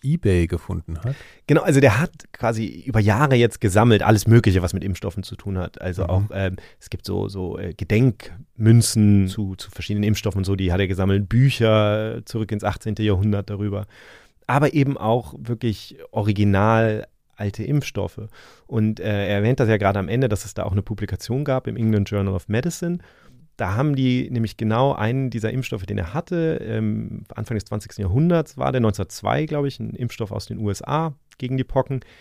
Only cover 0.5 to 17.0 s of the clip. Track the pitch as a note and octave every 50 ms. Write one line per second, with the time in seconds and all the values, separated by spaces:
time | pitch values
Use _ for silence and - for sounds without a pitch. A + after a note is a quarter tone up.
0.5 | F2+ E2 - - F2+ E2+ - - D#2+ D#2 - A#2+ C#3 - - - - _ - -
1.5 | D3 D#3+ - G3 C#3+ C#3 C#3 B2+ G2 A#2 E3+ - - - - _ - - B2 A2+
2.5 | A#2 A2 A#2 F#2 B1 E2 - C3 G#2+ A2 G#2 G#2+ G2+ A2+ D3+ C#3 C3 A#2+ A#2+ A2
3.5 | - - - G2+ E2+ G#2 A2 A#2+ A2 G2+ - G2 G#2+ G2+ - A2 A2+ B2 - G#2+
4.5 | F2+ F#2 F2 F2+ - F#2 F#2 G2 F2+ - - F#2 - G#2 F#2+ - G2 - - G2+
5.5 | G2 F#2 F2 E2 - - - F#2 F2 - D#2 - F2+ F#2+ G#2 G#2+ - F#2+ G2 F#2
6.5 | F#2 G2 - - - _ - - - F#2+ - G2 F#2+ F#2 G2 G2+ G2 F#2+ F#2 F2
7.5 | G2+ - G2 F2+ D#2 - - - G#2+ A2 C3 C3 - - - - - - - _
8.5 | _ - G#2+ A2+ A#2 A#2 A2 - - A2 G#2 G#2 G2+ G2+ G2 F#2 F#2+ - G#2 F#2+
9.5 | F#2+ - - - - - - - G#2 G#2 G#2 G#2+ G#2 - - G#2 F2 G2+ F#2+ G2
10.5 | G2 F#2+ G2 F2+ E2+ F#2 G2 F2+ F#2+ F2+ F#2+ G2 G2 G2+ G2+ F2+ A2+ B2 C3 C#3
11.5 | - - A#2 A2 G#2+ G#2+ G#2+ G#2 G#2 G#2+ G#2+ A2 A#2 A#2 G#2+ - - A2+ A2 G2
12.5 | A2 G2+ - G2+ - - - A2+ G#2 - A2 G#2+ G2+ F#2 G2+ G#2+ G#2 G2+ G2 -
13.5 | G#2 F#2+ G#2 G#2 G2 G2 G#2 - - - - - - - _ _ _ _ - -
14.5 | B2 C#3 D3+ C#3+ - D3+ C#3 C#3 C#3 - - A2 A#2 B2 A#2+ - - - C3+ A#2
15.5 | A#2+ G#2+ - A#2 G#2 - - - - - - - - A2+ G#2 G#2+ G#2 G2+ G#2 G2+
16.5 | G2 G2 G#2 A2 A2+ A2+ A2+ A2 G#2+ G#2+